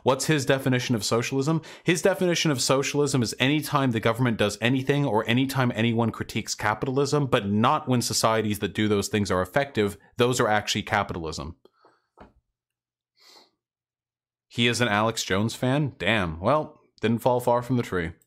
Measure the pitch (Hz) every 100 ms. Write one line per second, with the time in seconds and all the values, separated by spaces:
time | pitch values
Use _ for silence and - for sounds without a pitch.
0 | - 135 - 156 127 135 131 127 123 120
1 | 101 117 117 135 135 165 - - - 170
2 | 202 185 185 165 165 135 - 135 135 143
3 | 143 135 110 - 127 151 147 143 135 113
4 | 117 113 127 107 104 - 117 135 131 143
5 | 139 107 - 120 135 139 127 107 117 113
6 | 117 - - 117 101 - 107 110 131 131
7 | 139 147 135 123 101 104 120 151 - 123
8 | 117 - 117 113 110 104 101 85 107 104
9 | 98 107 98 92 90 - 139 113 104 101
10 | _ - 120 127 117 107 107 107 101 107
11 | 98 95 80 78 73 - _ _ _ _
12 | _ _ - _ _ _ _ _ _ _
13 | _ _ - - _ _ _ _ _ _
14 | _ _ _ _ _ - 120 113 120 104
15 | 110 113 - 95 113 - 127 135 143 -
16 | 87 110 87 80 95 151 151 - _ _
17 | 107 113 131 123 123 120 123 127 117 92
18 | 82 -